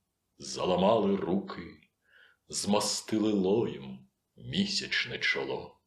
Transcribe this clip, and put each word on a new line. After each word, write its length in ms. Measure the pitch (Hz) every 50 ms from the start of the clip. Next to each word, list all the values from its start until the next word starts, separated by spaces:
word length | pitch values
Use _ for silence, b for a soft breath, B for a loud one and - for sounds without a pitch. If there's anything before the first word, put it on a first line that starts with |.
| _ _ _ _ _ _ _
заламали 760 | - 69 - - - - 90 90 90 92 104 117 110 98 98 98
руки, 680 | 95 - 82 95 98 - - - 87 - - - - - _ _ b b b b b b b b b _ -
змастили 840 | - - - 196 226 - - - - - - - 113 107 104 110
лоєм 760 | 104 98 90 95 104 120 107 80 71 69 69 67 64 - - _ _ _ _ _ _
місячне 840 | - 117 123 143 190 202 - - - 131 - - - - 123 -
чоло. 600 | - - - - 69 67 67 64 - - - - _ _